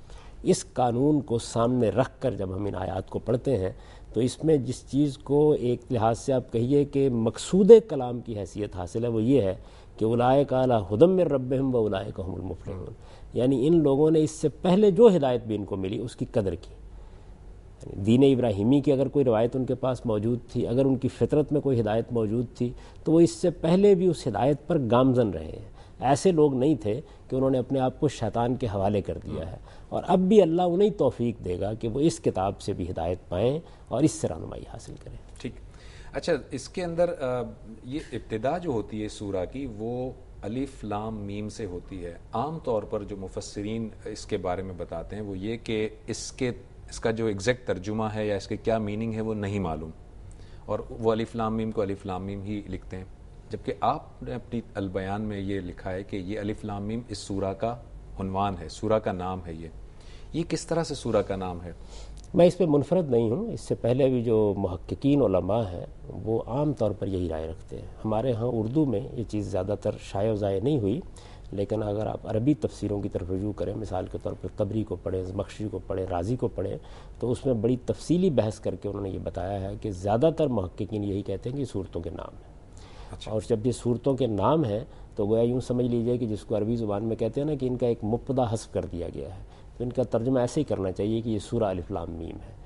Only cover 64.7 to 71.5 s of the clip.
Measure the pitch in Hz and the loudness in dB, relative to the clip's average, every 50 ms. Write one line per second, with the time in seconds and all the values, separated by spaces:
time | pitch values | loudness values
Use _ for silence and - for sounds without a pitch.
64.7 | 90 92 - - 95 - - 139 143 143 127 101 92 90 90 90 101 117 113 92 | -2 -4 -8 -8 -6 -2 2 4 4 4 4 4 4 4 2 2 0 0 0 -2
65.7 | 87 85 - - - - - 139 - 98 - 107 113 117 - - 113 139 151 151 | -4 -8 -10 -10 -12 -14 -14 -12 -12 -8 -4 -2 -2 -2 -2 -2 -2 0 0 0
66.7 | 135 - 117 104 104 - 104 98 95 90 90 82 80 78 78 80 82 - - - | 0 0 0 0 0 -2 -4 -4 -2 -2 -2 -2 -2 -4 -6 -6 -8 -10 -12 -12
67.7 | - - - - - - - 110 107 107 117 135 120 104 117 123 120 113 107 110 | -12 -12 -12 -12 -12 -8 -4 -2 0 0 0 0 0 0 0 -2 0 0 -2 0
68.7 | 123 156 156 139 110 98 - - - 127 110 - - 107 101 - 98 92 92 101 | 2 2 2 2 2 -2 -2 -4 -6 -8 -6 -4 -4 -4 -4 -2 -2 -2 -2 -2
69.7 | 104 95 - 107 - - - - - 98 101 113 110 101 104 98 98 95 101 139 | -4 -2 -2 -4 -4 -4 -6 -6 -4 -2 0 0 0 0 0 0 0 0 0 2
70.7 | 156 135 104 95 110 156 - - - - - - - - - - | 2 2 2 2 0 0 -4 -8 -14 -16 -16 -18 -18 -16 -14 -10